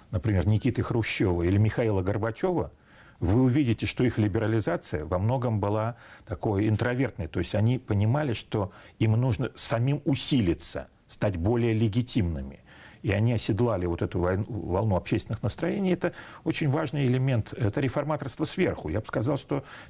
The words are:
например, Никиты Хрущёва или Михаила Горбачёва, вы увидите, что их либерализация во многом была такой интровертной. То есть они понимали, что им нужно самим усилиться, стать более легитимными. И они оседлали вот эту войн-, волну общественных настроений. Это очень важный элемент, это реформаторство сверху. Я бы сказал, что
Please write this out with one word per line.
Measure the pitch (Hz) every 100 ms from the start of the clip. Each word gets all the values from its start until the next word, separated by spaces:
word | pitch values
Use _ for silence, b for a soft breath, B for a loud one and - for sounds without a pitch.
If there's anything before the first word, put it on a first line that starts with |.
| B
например, | 101 107 98 92
Никиты | 107 123 117
Хрущёва | 120 127 107 - 104 87
или | 85 101
Михаила | 110 - 117 98
Горбачёва, | 92 101 110 113 190 170 - - B B B B
вы | 85 110
увидите, | 131 127 131 107
что | 107 -
их | 127 110
либерализация | 107 101 107 110 107 170 - -
во | 76 90
многом | 107 131 123 107
была | 101 107 110 120 B B
такой | - - 120 98 110
интровертной. | 107 123 123 131 - 80
То | 98
есть | 87
они | 104 110 127
понимали, | - 101 107 139 151
что | 110 - 113 92 B B B
им | 110
нужно | 113 131 98 131 -
самим | - 117 127 147 -
усилиться, | 135 - 139 92 - - - 65 _ _
стать | - 107 90
более | 90 120 117
легитимными. | 110 113 104 117 - 87 76 67 - B B B B
И | -
они | 101 117
оседлали | 117 - 98 120 101 90
вот | 85
эту | 95 95
войн-, | 87 95 -
волну | 107 76 90 110 90
общественных | - 110 - 113
настроений. | 101 - 175 202 190
Это | 175 170 B B B
очень | - - 151
важный | 143 151 147 135
элемент, | 127 131 120 -
это | - 104 123
реформаторство | 135 151 143 151 135 -
сверху. | 151 - 180 135 -
Я | 151
бы | -
сказал, | 139 113 139
что | - 143 B B B